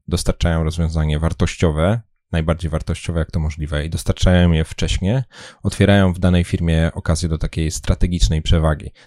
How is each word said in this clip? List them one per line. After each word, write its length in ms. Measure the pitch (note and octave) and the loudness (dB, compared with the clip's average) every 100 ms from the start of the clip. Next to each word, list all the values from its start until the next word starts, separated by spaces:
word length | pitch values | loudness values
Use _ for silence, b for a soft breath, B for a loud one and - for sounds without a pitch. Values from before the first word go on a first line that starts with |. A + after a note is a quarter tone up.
| - | -6
dostarczają 560 | E2+ - - F2 E2 | -2 -2 0 0 0
rozwiązanie 560 | D#2+ D#2+ E2 D#2+ D#2 D2+ | -2 -2 -2 0 -2 0
wartościowe, 840 | E2 - F2 - F2 D2+ F2 A2+ - _ _ | -2 0 -2 0 0 2 0 -2 -6 _ _
najbardziej 400 | E2+ D#2+ D#2 E2 | -2 -2 -2 -4
wartościowe, 480 | D#2 - E2 - E2 | -4 -4 -6 -4 -4
jak 120 | D#2 | -2
to 80 | E2+ | -2
możliwe, 460 | D#2 D#2 D2+ D2 D#2 | -4 -4 -6 -4 -4
i 40 | |
dostarczają 640 | E2+ - - F#2 F2+ F2 | -4 -4 2 4 6 4
je 120 | D#2+ | 2
wcześniej, 580 | D#2+ - D#2+ - F#2 C3 - B B B | -2 -4 -4 -2 -2 -2 -4 B B B
otwierają 500 | G2 - G2 G2+ F#2 | -4 2 4 6 4
w 60 | F2 | 2
danej 240 | F2+ F2 | 2 2
firmie 480 | F2 F2+ E2+ D#2+ E2 | 2 0 0 2 0
okazję 360 | - - D#2+ F2 | -2 -2 -2 0
do 80 | D#2+ | -2
takiej 340 | D2 - D#2 | -2 -2 -4
strategicznej 720 | - - F2+ F#2 F2 - D#2 | -2 -2 0 0 2 0 0
przewagi. 500 | - E2+ D#2 D2+ - B | 2 2 2 0 -6 B